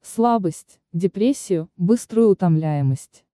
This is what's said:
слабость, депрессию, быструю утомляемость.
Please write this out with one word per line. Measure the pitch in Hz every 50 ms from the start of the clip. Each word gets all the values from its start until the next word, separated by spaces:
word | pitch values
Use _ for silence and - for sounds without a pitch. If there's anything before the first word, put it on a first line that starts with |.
слабость, | _ - - - 226 233 233 233 185 175 156 - - _ _ _ _ _ -
депрессию, | 170 175 190 - 196 208 247 285 - - - 196 165 160 - _
быструю | _ 175 175 226 240 - - - 220 233 220
утомляемость. | 196 - 185 175 160 156 160 156 151 147 139 135 131 135 - _ _ _ _ _ _